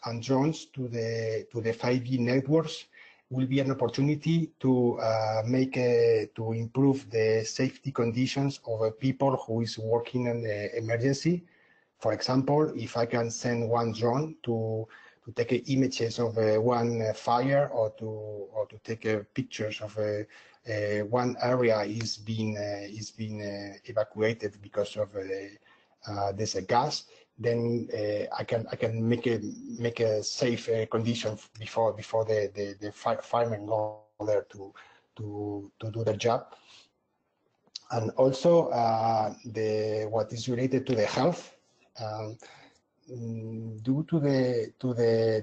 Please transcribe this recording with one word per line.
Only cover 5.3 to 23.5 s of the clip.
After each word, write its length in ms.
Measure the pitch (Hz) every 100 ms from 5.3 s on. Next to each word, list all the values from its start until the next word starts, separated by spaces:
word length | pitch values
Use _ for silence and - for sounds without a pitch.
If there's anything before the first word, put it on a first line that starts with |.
| 110 110
make 280 | 131 131 131
a, 500 | 123 120 117 113 104 -
to 180 | 113
improve 560 | 113 113 131 139 135 -
the 340 | 113 110 110
safety 480 | 110 - 131 - -
conditions 720 | 135 117 113 127 - 139 135 -
of, 160 | 110
uh, 80 | 110
people 460 | 110 135 131 135 131 -
who 160 | 113
is 160 | 113 -
working 480 | 110 117 117 127 123
in 160 | 117
the 340 | 113 104 104 -
emergency. 640 | 110 117 131 139 160 175 - _ _ _ _ _
For 140 | 113
example, 580 | 107 - 131 135 147 151 127
if 220 | 113 120
I 80 | 117
can 240 | 123 117
send 360 | - 127 117 113
one 220 | 120 117
drone 420 | 107 117 127 156 160
to, 440 | - 113 110 110 110 - - _ -
to 80 |
take, 200 | 107 117
uh, 120 | 120 -
images 500 | 131 131 - 113 113
of, 180 | 117 110
uh, 240 | 110 107
one, 400 | 113 123 120 117
uh, 140 | 110 104
fire, 540 | - 123 135 139 143
or 220 | 123 110 -
to, 40 | 110
or 640 | 107 107 104 98 110 104
to 120 | 110 -
take, 220 | 113 110
uh, 160 | 107 101
pictures 480 | - 131 - 107 107
of, 160 | 107 104
uh, 280 | 107 104 110 - - _ -
uh, 340 | 107 104 104 104
one 280 | 123 123 123
area 400 | 123 127 120 110
is 380 | 101 110 110 -
being, 400 | 107 110 110 104
uh, 280 | 104 101 101
is 240 | 104 107
being, 300 | - 110 107
uh, 380 | 104